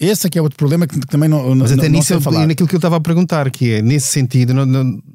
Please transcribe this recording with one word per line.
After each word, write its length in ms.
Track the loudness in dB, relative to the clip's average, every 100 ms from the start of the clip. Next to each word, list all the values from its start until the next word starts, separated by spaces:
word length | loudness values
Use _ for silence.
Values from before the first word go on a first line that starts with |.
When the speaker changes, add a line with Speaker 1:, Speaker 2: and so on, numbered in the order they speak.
Speaker 1:
Esse 260 | -2 -2 -2
é 40 |
que 60 | -2
é 60 |
outro 140 | -2 0
problema 300 | 0 0 -2
que, 100 | -4
que 80 | -2
também 220 | 0 2
não, 260 | 2 2
Speaker 2:
Mas 160 | 2 2
Speaker 1:
não, 80 | 2
Speaker 2:
até 100 | 2
Speaker 1:
não 100 | 2
Speaker 2:
nisso 100 | 2
Speaker 1:
sei 80 | 0
Speaker 2:
eu 40 |
Speaker 1:
falar. 280 | 0 0 0
Speaker 2:
naquilo 200 | 0 0
que 60 |
eu 40 | 0
estava 180 | 0 0
a 40 |
perguntar, 480 | 0 0 0 -2 -4
que 220 | -2 -2
é, 60 | 0
nesse 260 | 0 0 -2
sentido, 440 | -2 0 0 0
não, 140 | 0 0
não, 340 | 0 -2 -4 -12